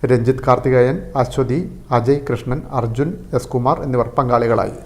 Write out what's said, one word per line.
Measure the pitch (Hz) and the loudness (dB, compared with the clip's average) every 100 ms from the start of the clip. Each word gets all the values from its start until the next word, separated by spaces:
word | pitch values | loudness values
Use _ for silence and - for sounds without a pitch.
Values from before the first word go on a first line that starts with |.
| 123 | 2
രഞ്ജിത്ത് | 127 117 131 - | 2 2 0 2
കാർത്തികേയൻ, | 123 131 127 123 165 - 139 | 2 4 4 4 2 -4 -2
അശ്വതി, | 127 - 123 131 185 - - 123 | -2 0 -2 -2 -4 -10 -2 0
അജയ് | 117 143 - | 2 0 0
കൃഷ്ണൻ, | 123 - 131 - 135 | -6 -4 -6 -4 -4
അർജുൻ, | 117 113 147 196 - 127 | -2 -2 -2 -4 -4 -4
എസ് | - | -2
കുമാർ | 131 123 170 147 | -2 0 0 0
എന്നിവർ | 123 117 127 | -2 0 0
പങ്കാളികളായി. | 127 120 117 113 101 117 | 2 2 2 2 0 -6